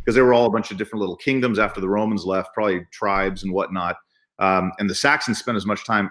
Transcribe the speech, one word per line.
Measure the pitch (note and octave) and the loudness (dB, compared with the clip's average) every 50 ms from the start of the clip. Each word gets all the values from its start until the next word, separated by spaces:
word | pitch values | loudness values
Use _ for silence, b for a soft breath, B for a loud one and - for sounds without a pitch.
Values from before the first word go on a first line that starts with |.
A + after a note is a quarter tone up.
| - | -2
'cause | A#2+ A2 | 2 4
they | C3 | 6
were | B2+ B2 B2 | 6 6 6
all | A#2+ A#2+ | 6 4
a | A#2 | 4
bunch | G2+ A2 G2+ - | 2 0 -2 -4
of | G2+ F#2 | -6 -8
different | G#2+ - A2+ G#2+ | -8 -8 -6 -4
little | G2+ F#2 E2+ | -4 -4 -6
kingdoms | - - C#3 C3+ C3 B2 B2 G#2+ G2+ | -4 -4 -2 0 0 0 0 2 2
after | G#2+ G2 - G#2 | 2 0 0 -2
the | F#2+ F#2 | -2 0
Romans | G2+ G#2 G#2+ G#2+ G#2+ G2 E2+ | 0 0 0 0 -2 -2 -2
left, | F#2 F#2+ F#2+ F#2 - - | -2 -2 -2 -2 -4 -4
probably | A2 G#2+ G#2 F#2 F2+ E2+ - | -2 0 0 0 -2 -4 -10
tribes | - - G#2+ G2+ G2 G2 F#2+ G2 F#2+ F#2 F#2+ | -10 -4 -2 0 0 0 0 -2 -2 -4 -6
and | F#2+ F2+ | -4 -2
whatnot. | G2 F#2+ - F#2+ F#2 F2 F2 F2+ - _ _ _ _ _ _ _ - | -2 -2 -2 -4 -4 -4 -4 -6 -6 _ _ _ _ _ _ _ 0
Um, | G2 F#2+ F#2+ F#2 F2+ F2+ - - | 2 2 4 2 2 0 -2 -2
and | G#2 G2 | -4 -4
the | - | -2
Saxons | - - C#3 D3 D3 - - G#2+ - | 0 2 2 2 2 0 -2 -4 -4
spent | - B2 A#2 G2+ | -4 -4 -4 -4
as | F#2 | -2
much | G#2 G#2 - - | -4 -4 -4 -2
time, | - A2 G#2 G2 F#2 | -2 0 0 0 -2